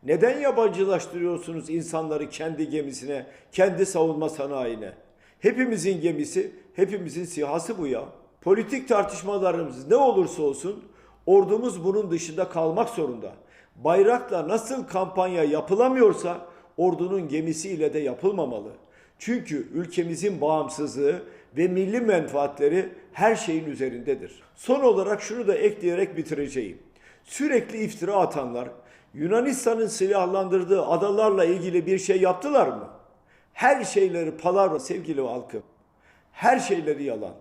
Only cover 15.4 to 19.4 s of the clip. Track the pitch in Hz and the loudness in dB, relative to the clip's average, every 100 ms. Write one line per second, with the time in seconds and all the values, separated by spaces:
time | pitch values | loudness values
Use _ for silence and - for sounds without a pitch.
15.4 | 151 156 151 196 254 262 220 165 180 175 | 2 0 0 2 4 6 6 6 -2 -6
16.4 | - - - - 180 165 175 196 160 147 | -12 -20 -20 0 0 2 -2 -2 -2 -4
17.4 | 160 160 190 175 156 151 143 120 185 196 | -2 -4 -6 -2 0 0 -4 -2 -2 0
18.4 | 143 113 104 - _ _ _ _ - 240 | -4 -6 -10 -16 _ _ _ _ -4 -4